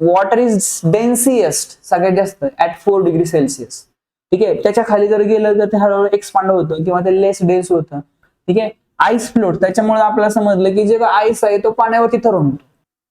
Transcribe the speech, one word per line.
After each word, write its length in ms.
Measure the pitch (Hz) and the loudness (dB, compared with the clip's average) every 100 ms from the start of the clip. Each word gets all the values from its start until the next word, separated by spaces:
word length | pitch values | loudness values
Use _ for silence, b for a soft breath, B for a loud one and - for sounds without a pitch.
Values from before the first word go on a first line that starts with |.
water 360 | 165 180 196 226 | 2 2 2 2
is 200 | 240 208 - - 165 | 2 0 -2 -4 0
densiest 920 | 196 233 240 269 247 175 143 - - | 0 0 0 0 2 0 -2 -8 -14
सगळ्यात 320 | - 175 190 185 | -4 -2 2 0
जास्त 280 | 190 - 185 | -2 -4 -8
at 280 | - 170 - - | -2 -4 -2 -2
four 120 | 196 | 0
degree 280 | 170 160 170 165 | 0 0 0 0
Celsius, 460 | 139 - 117 - - _ _ _ _ | -2 -4 -14 -16 -20 _ _ _ _
ठीक 140 | 185 208 | 0 0
आहे. 80 | |
त्याच्या 300 | 156 208 208 226 | 0 0 0 0
खाली 200 | 214 208 | 0 2
जर 140 | 208 | 2
गेलं 380 | 208 220 214 208 | 2 2 2 0
तर 60 | 208 | 0
ते 120 | 214 | 0
हळूहळू 300 | 208 196 202 | 2 2 0
एक्सपांड 380 | 202 - 196 190 | -2 -4 -6 -2
होतं 320 | 185 160 160 | -2 -2 -4
किंवा 160 | 170 180 | -2 -2
ते 220 | 185 190 | 0 2
लेस 180 | 196 196 | 0 0
डेन्स 280 | 175 185 180 | 0 0 0
होतं, 280 | 170 156 143 - _ _ _ - | -2 -2 -10 -14 _ _ _ -4
ठीक 120 | 190 | -2
आहे. 100 | 214 - _ - | -2 -8 _ -2
आईस 340 | 175 233 233 | 0 0 -2
फ्लोट, 220 | 233 196 160 | -2 0 0
त्याच्यामुळे 460 | 185 185 214 220 | 0 0 0 2
आपल्याला 280 | 214 214 208 | 0 0 0
समजलं 460 | 214 208 190 190 196 | 0 0 2 2 0
की 120 | 208 | 0
जे 100 | 226 | 0
आईस 460 | 226 190 220 226 | 2 2 0 0
आहे 140 | 214 202 | 0 0
तो 140 | 220 | 0
पाण्यावरती 460 | 226 226 226 233 233 | 0 0 2 0 0
तरंगतो. 460 | 233 190 143 131 - _ _ _ _ | 0 0 0 -2 -10 _ _ _ _